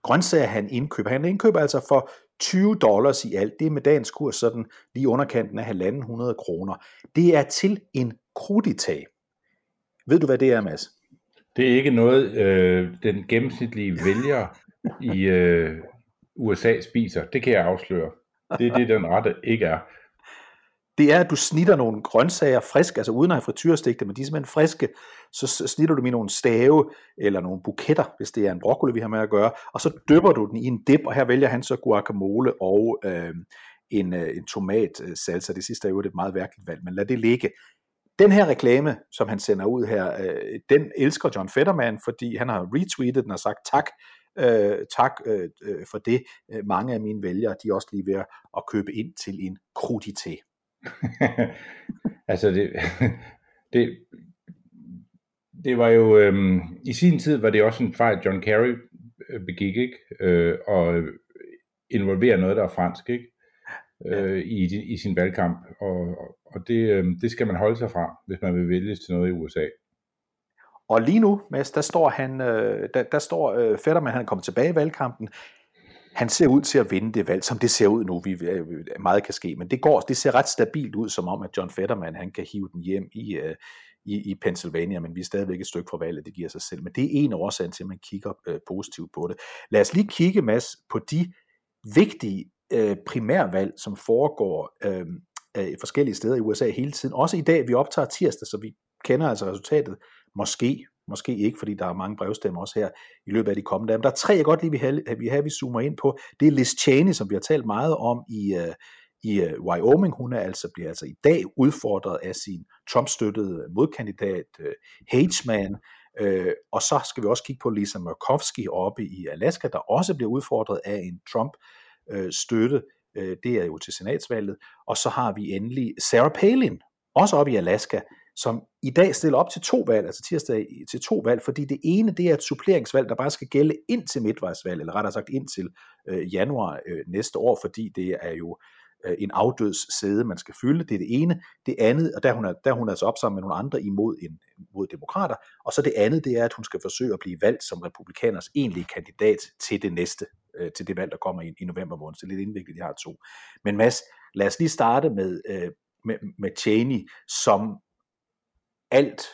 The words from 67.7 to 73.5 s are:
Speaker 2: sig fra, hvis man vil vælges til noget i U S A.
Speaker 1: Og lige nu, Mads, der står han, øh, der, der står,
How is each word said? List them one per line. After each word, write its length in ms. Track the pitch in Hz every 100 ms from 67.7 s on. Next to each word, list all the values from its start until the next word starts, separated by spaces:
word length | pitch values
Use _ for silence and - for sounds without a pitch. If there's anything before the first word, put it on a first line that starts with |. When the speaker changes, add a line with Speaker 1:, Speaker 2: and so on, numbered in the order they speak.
| 117
Speaker 2:
sig 140 | 113
fra, 260 | 87 82 - -
hvis 120 | 92
man 120 | 95
vil 140 | 90 87
vælges 320 | 90 101 98
til 140 | -
noget 140 | 87 90
i 40 |
U 160 | 87 78
S 80 | -
A. 100 | 76 - _ _ _ _ _ _ _ _ _ _ -
Speaker 1:
Og 140 | 113
lige 180 | 113 214
nu, 200 | 214 202 -
Mads, 200 | 135 143
der 100 | 151
står 280 | 151 170 151
han, 320 | - 131 131
øh, 480 | 127 113 110 104 98
der, 80 | -
der 160 | - 147
står, 340 | - 170 143